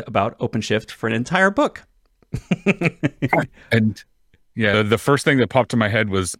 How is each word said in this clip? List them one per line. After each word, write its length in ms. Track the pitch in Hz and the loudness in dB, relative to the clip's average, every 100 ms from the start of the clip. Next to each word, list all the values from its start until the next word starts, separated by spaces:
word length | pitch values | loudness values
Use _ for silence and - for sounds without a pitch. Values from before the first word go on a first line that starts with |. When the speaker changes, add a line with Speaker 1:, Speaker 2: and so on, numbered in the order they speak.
| - | -4
Speaker 1:
about 320 | 104 107 - | -2 -2 -4
OpenShift 540 | 120 110 - 110 - | -6 -4 -2 -2 -4
for 160 | - 113 | -8 -4
an 40 | |
entire 380 | 110 123 185 190 | -4 -2 2 2
book. 320 | 202 294 - - _ _ _ _ | 2 -2 -4 -20 _ _ _ _
<laughs> 300 | - - 170 - - 170 - - - 139 - - - - | -12 -4 -2 0 0 -2 -2 -6 -4 -2 -2 -4 -12 -2
Speaker 2:
And 320 | 113 107 98 - _ _ _ _ | 0 0 -4 -16 _ _ _ _
yeah, 200 | - 107 | -2 2
the, 80 | 107 | 2
the 140 | 104 110 | 2 2
first 260 | - 139 | 2 2
thing 140 | 156 135 | 2 2
that 100 | 110 | 2
popped 220 | 131 117 | 2 0
to 60 | 120 | 0
my 120 | 104 | 0
head 200 | 113 107 | 0 0
was 260 | 95 92 | -2 -2